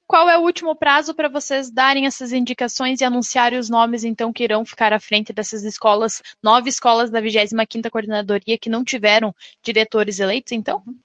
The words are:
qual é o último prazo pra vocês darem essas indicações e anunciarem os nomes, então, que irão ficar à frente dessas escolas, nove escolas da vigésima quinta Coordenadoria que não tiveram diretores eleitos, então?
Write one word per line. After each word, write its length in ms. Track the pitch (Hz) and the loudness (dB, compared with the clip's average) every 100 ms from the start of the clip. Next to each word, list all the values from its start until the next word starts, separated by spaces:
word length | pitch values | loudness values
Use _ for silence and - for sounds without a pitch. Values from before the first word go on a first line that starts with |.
| - | 2
qual 240 | 339 349 | 4 6
é 80 | 339 | 6
o 60 | |
último 300 | 339 349 330 | 4 0 -4
prazo 400 | 311 294 285 311 | -2 2 2 0
pra 140 | 311 302 | -4 -4
vocês 420 | 285 - 269 254 | -4 -4 -4 -4
darem 360 | 226 262 277 269 | 0 2 2 -2
essas 260 | - 254 | -4 -4
indicações 720 | 254 247 247 240 - 262 262 | -2 -2 -4 -6 -4 -4 0
e 20 | |
anunciarem 560 | 254 247 220 254 240 254 | 0 0 0 0 2 0
os 100 | 220 | 0
nomes, 360 | 233 233 233 226 | 2 2 0 -4
então, 260 | 220 226 | -4 -6
que 100 | 233 | -2
irão 220 | 233 214 | 0 0
ficar 300 | 226 - 214 | -2 -2 0
à 80 | 214 | 0
frente 320 | - 208 214 | 0 -2 -2
dessas 320 | 208 202 220 208 | -6 -8 -8 -8
escolas, 580 | - 220 208 226 - - - | 0 2 2 0 -4 -14 -4
nove 280 | 214 240 247 | 2 4 2
escolas 400 | - 240 233 240 | 0 2 2 2
da 100 | 226 | -2
vigésima 460 | 220 214 208 226 220 | 0 0 0 -2 -4
quinta 260 | 226 226 | -4 -6
Coordenadoria 680 | 226 214 214 202 202 220 226 | -6 -4 -4 -2 -4 -2 -4
que 120 | 226 | -2
não 160 | 226 254 | -4 -4
tiveram 500 | 254 208 220 214 - - _ | 0 4 4 2 -6 -18 _
diretores 600 | - 220 220 220 208 196 | -2 0 2 0 0 0
eleitos, 320 | 190 247 - | -2 -2 -4
então? 280 | 233 - - 226 254 | -6 -4 -6 -8 -18